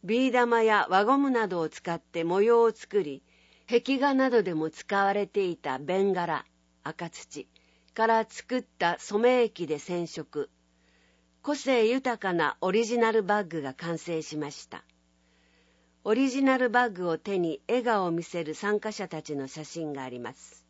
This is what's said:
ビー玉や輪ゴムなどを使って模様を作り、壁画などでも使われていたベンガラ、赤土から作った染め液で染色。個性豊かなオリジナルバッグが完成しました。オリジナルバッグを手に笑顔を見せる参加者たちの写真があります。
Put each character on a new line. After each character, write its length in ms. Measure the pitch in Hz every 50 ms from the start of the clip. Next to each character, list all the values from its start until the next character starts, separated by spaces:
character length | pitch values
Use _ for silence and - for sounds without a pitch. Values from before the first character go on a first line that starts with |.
| -
ビ 260 | 175 220 240 262 262
ー 20 |
玉 300 | 226 247 240 240 233 226
や 260 | 226 220 214 202 - -
輪 160 | 180 190 208
ゴ 120 | 220 269
ム 140 | 277 285 277
な 160 | 254 233 220
ど 120 | 196 185 175
を 100 | 160 156
使 260 | - - _ 180 170
っ 40 | 165
て 240 | _ _ - 170 165
模 180 | 170 180 190
様 200 | 208 226 233 233
を 100 | 233 226
作 320 | 220 - - _ - 202 180
り、 200 | 147 139 135 _ _ _ _ _ _ _ _ _
壁 300 | - 240 240 - - 269
画 160 | 262 269 285 277
な 160 | 262 262 254
ど 140 | 233 233 196
で 100 | 185 170
も 160 | 156 156 160
使 260 | - - - - 202
わ 160 | 196 196 196
れ 160 | 196 208 202
て 200 | 196 _ 202 196
い 100 | 180 170
た 220 | - - 147 131 135
ベ 240 | 147 147 180 190 196
ン 100 | 202 190
ガ 120 | 180 175
ラ、 200 | 170 160 139 - _ _ _ _ _ _ _ _
赤 260 | 147 160 - 175 165
土 380 | - - - _ - 151 - _ _ _ _ _ _ _ _ _ _
か 140 | - -
ら 180 | - - 440 220 -
作 300 | - - - _ 254 254
っ 20 | - _ _
た 200 | _ 180 170 170 -
染 380 | - - 202 208 233 247 254 247
め 40 | 240
液 240 | 214 _ - 175
で 120 | 143 151 143
染 280 | - - 175 175 170
色。 420 | 160 - 170 151 _ - 151 139 - _ _ _ _ _ _ _ _ _ _ _ _ _ _ _ _ _ _
個 140 | _ - 294
性 320 | 277 - 254 262 240 220
豊 300 | 220 240 269 262 262 233
か 140 | 214 - 190
な 260 | 175 170 160 143 - _
オ 100 | - 185
リ 140 | 185 220 233
ジ 140 | 208 240 240
ナ 120 | 226 226
ル 120 | 214 220 202
バ 200 | 180 202 208 208
ッ 40 |
グ 140 | 165 170 160
が 120 | 139 135 131
完 240 | - 170 170 165
成 240 | 160 - - 170 160
し 160 | 151 - 156
ま 140 | 151 151 143
し 180 | 147 - - _
た。 140 | - 82 _ _ _ _ _ _ _ _ _ _ _ _ _ _ _ _ _ _ _ _ _ _ _ _ _
オ 100 | 202 220
リ 160 | 247 269 269
ジ 140 | 247 269 277
ナ 140 | 262 262
ル 120 | 254 254 247
バ 180 | 208 247 247
ッ 40 | 240
グ 180 | 196 175 185 175
を 80 | 160
手 200 | 160 _ - 196 185
に 200 | 175 165 151 - _
笑 160 | - 226 254 226
顔 220 | 247 226 202 185
を 60 | 175
見 120 | 165 170 165
せ 200 | - - 175 170
る 100 | 151 156
参 260 | - - 202 208 208
加 140 | - 220 214
者 160 | - 202 170
た 120 | - 156
ち 140 | 151 - 151
の 120 | 139 135
写 180 | 135 - 156 156
真 260 | - - 165 160 151
が 120 | 147 139 131
あ 60 | 127
り 100 | 123 123
ま 140 | 123 113 131
す。 300 | - - - - _ _